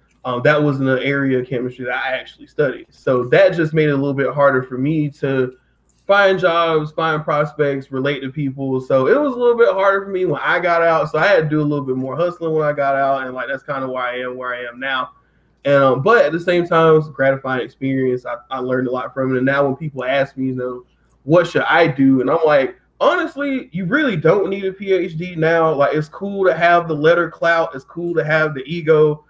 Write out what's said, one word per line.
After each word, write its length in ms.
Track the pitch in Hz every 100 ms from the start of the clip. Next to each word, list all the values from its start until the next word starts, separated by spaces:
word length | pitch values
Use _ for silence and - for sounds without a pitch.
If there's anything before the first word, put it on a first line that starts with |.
| _ _ 127
um, 160 | 123
that 180 | 123 151
was 200 | 147 135
an 60 | 135
area 520 | 131 127 139 135 127
of 80 | 123
chemistry 380 | 127 123 127 123
that 100 | 127
I 220 | 131 127
actually 300 | 117 - -
studied. 400 | - 143 120 -
So 360 | _ - 127 123
that 280 | 147 196
just 200 | 165 156
made 140 | 156 156
it 60 |
a 20 | 139
little 180 | 143
bit 200 | 135 131
harder 280 | 143 139 131
for 160 | 127 127
me 320 | 135 160 147
to 420 | 135 139 135 127 - _ _ _ _ -
find 320 | 202 196 190
jobs, 540 | 180 170 165 156 151
find 320 | - 160 151
prospects, 680 | 156 147 151 - 143 139 131
relate 280 | 131 135 143
to 80 | 135
people. 520 | 131 139 135 135 131
So 260 | 131 135 131
it 100 | 254
was 160 | 294
a 40 | 240
little 200 | 240 233
bit 140 | 233
harder 300 | 190 196 196
for 80 | 196
me 140 | 185 185
when 160 | 139
I 180 | 147 175
got 220 | 175 170
out. 280 | 170 160 151
So 60 | 151
I 100 | 185
had 160 | 190
to 60 | 156
do 120 | 151
a 20 |
little 220 | 147 147 135
bit 100 | 131
more 220 | 131 131
hustling 360 | 175 170 165
when 140 | 156 151
I 60 |
got 220 | 143 139 139
out, 300 | 135 135 131
and, 80 |
like, 140 | 127 123
that's 160 | 135
kinda 240 | - 139 131
why 280 | 127 123 123
I 40 |
am 160 | 127 127
where 180 | 127
I 120 | 123 123
am 160 | 120
now. 300 | 135 131 131 - _ _ _ _
And, 200 | 139 143
um, 180 | 135 127
but 240 | 139 233 151
at 80 |
the 60 | 165
same 280 | 170 175 170
time, 260 | 165 160
it 40 | 156
was 100 | 156
a 40 |
gratifying 520 | 143 135 135 135 127
experience. 640 | 110 - 135 135 131 123 123
I, 100 | 120 -
I 80 | 131
learned 280 | 127 127 127
a 40 |
lot 220 | 127 127
from 200 | - 131
it. 40 | 131
And 80 | 131
now 200 | 139 143
when 120 | 131
people 260 | 160 135
ask 320 | 123 139 135 131
me, 120 | 131
you 80 | 127
know, 300 | 127 123 - _ _ _
"What 240 | 135 165 170
should 160 | 147
I 240 | 127 165 165
do?" 320 | 135 135 131
And 100 | 127
I'm 140 | 160 160
like, 320 | 143 131 - _ _
"Honestly, 720 | 247 359 320 269 285 262 -
you 140 | 170 180
really 320 | 262 294 180
don't 320 | 156 202 185
need 160 | 196 190
a 80 |
P 180 | 190 196
H 260 | 190 180 160
D 180 | 180 175
now. 380 | 160 165 160
Like, 200 | 143 139
it's 160 | 151 156
cool 360 | - 202 196 185
to 80 |
have 360 | 165 170 175 165
the 60 | 151
letter 340 | 156 170 165
clout. 460 | - 170 170 160 135
It's 100 | -
cool 280 | - 170 160
to 100 | 147
have 280 | 156 156
the 100 | 139 135
ego. 580 | 170 151 156 151 147 _